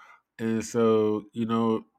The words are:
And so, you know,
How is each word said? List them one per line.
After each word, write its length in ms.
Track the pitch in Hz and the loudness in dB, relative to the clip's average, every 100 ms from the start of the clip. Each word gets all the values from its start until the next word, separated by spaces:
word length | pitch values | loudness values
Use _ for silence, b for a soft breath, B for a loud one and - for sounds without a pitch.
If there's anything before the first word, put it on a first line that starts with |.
| B B _ - | B B _ -8
And 240 | 113 113 | -4 -4
so, 600 | 110 120 113 110 107 107 104 | -4 0 2 4 2 -2 -6
you 140 | 113 113 | -6 -2
know, 380 | 113 113 113 - | 0 0 -2 -4